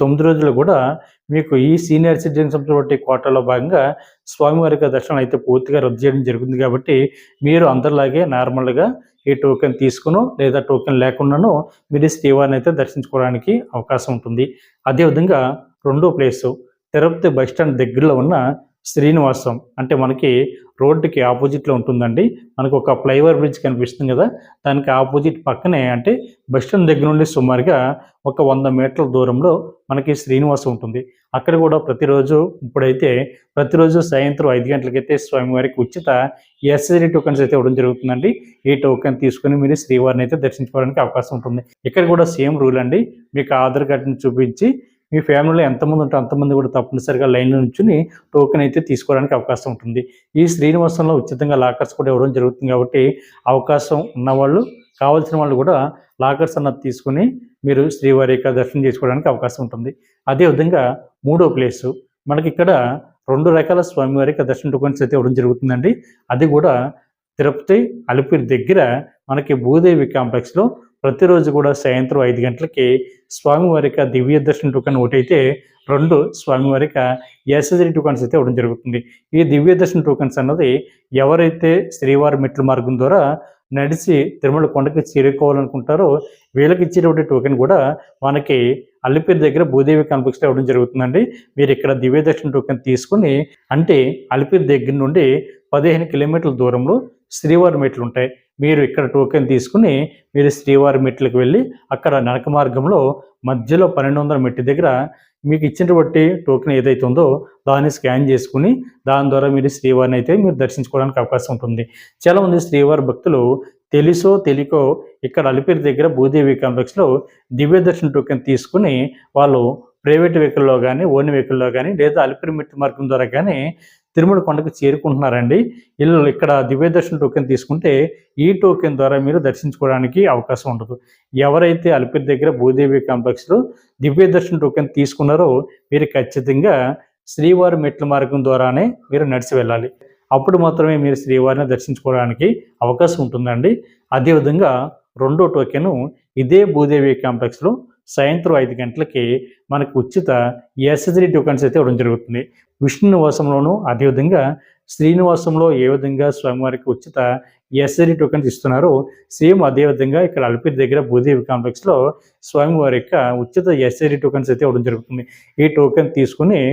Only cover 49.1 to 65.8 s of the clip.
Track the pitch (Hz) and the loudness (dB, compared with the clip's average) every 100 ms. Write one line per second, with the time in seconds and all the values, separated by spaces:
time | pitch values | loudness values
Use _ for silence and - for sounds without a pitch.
49.1 | 135 139 127 104 123 135 113 117 117 123 | 0 0 -2 -2 -6 -6 -10 -8 -8 -8
50.1 | _ _ 151 170 170 147 170 165 170 160 | _ _ 0 0 2 0 2 0 0 0
51.1 | 151 - 131 147 139 127 123 135 - 135 | 0 -2 -4 -2 0 0 -2 -6 -4 -2
52.1 | 127 135 127 123 123 131 127 123 139 131 | 0 0 0 -2 -2 -2 -2 0 0 0
53.1 | 131 - _ 123 131 135 147 143 151 - | -2 -12 _ -2 0 0 -2 -2 -4 -6
54.1 | 127 127 135 139 175 254 - _ - 139 | -6 -2 0 2 0 -2 -10 _ -4 0
55.1 | 156 156 160 147 127 143 151 143 - _ | 0 0 -2 0 0 0 0 -2 -8 _
56.1 | - 131 139 160 156 143 135 135 120 139 | -4 -2 0 -2 -2 -4 -4 -8 -8 -4
57.1 | 143 240 262 - _ 139 135 151 - 135 | 0 -2 -2 -16 _ -2 0 0 0 2
58.1 | 135 131 127 131 127 123 147 135 127 131 | 4 4 0 0 -2 -2 -2 -2 -2 -2
59.1 | 131 151 123 123 - 120 117 120 - _ | -2 -2 -2 -4 -8 -12 -10 -12 -14 _
60.1 | _ - 135 175 139 165 170 123 131 - | _ -4 2 2 2 2 2 0 -4 -12
61.1 | _ 139 165 165 131 127 - 127 - _ | _ -2 2 2 2 -2 -4 -8 -10 _
62.1 | _ 143 147 160 - 175 147 123 147 - | _ -6 -2 -2 0 2 2 0 -6 -12
63.1 | _ - 135 165 160 151 180 170 - 131 | _ -4 0 2 2 2 0 -2 -2 -2
64.1 | 139 139 151 127 127 147 131 139 135 131 | 0 -2 -2 -4 -4 -4 -2 -2 -2 -2
65.1 | 139 123 127 123 123 135 123 | 0 0 0 0 0 -2 0